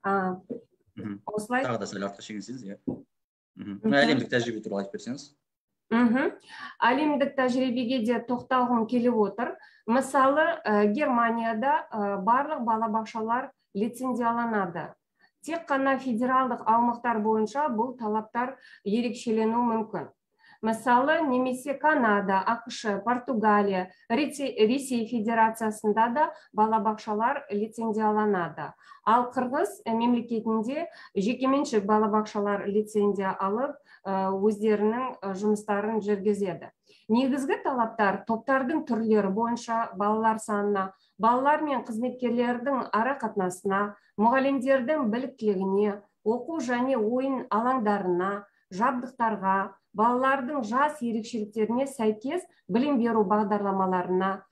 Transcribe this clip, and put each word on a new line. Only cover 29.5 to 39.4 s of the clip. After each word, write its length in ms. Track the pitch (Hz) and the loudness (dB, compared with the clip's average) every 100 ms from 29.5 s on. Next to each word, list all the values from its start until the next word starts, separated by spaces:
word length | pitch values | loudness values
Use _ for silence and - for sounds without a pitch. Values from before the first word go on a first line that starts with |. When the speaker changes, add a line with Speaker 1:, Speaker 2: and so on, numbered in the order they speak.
| 285 403 - - | -2 -2 -4 -4
Speaker 1:
ә, 80 | |
мемлекетінде 960 | 226 240 240 - 226 214 220 214 294 330 - - - | 0 2 2 0 -4 0 -2 -2 -4 -8 -12 -8 -2
жекеменшік 720 | 196 247 269 277 285 220 196 | -2 0 2 2 2 0 2
балабақшалар 800 | 214 214 214 208 214 202 202 202 | 2 2 0 -2 -2 -2 -2 0
лицензия 720 | 202 214 214 202 196 190 185 | -2 0 0 2 0 -2 -2
алып, 360 | 196 214 285 285 _ - 196 | -2 -2 -4 -8 _ -14 -6
ә, 260 | 190 190 | -2 -2
өздерінің, 840 | 190 208 202 220 208 214 233 254 - | 2 0 2 0 2 2 0 -4 -6
ә, 120 | 196 190 | -8 -2
жұмыстарын 640 | 214 214 - 202 214 220 | 0 0 0 -2 0 -2
жүргізеді. 720 | 196 208 196 202 196 160 - _ _ _ - | -2 0 0 0 -2 -6 -12 _ _ _ 0
Негізгі 520 | 226 269 277 277 403 | 2 2 0 0 -2
талаптар 600 | 330 262 202 - 202 196 - | 0 0 -2 2 0 0 -4
топтардың 580 | 226 - 269 262 311 - | -4 0 0 2 -2 0
түрлері 420 | 220 220 214 190 | -2 4 4 4
бойынша 640 | 196 | 0